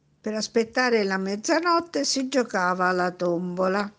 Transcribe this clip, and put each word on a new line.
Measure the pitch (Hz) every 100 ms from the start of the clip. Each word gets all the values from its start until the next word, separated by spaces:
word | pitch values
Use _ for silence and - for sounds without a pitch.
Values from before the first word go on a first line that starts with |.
| _ _
Per | 214
aspettare | 214 208 233 220 254 254 226 196
la | 190
mezzanotte | 190 208 - 311 349 339 339 285
si | 285 269 262
giocava | 269 240 196 180 185 180
alla | 180 180
tombola | 180 175 170 180 175 185 196 202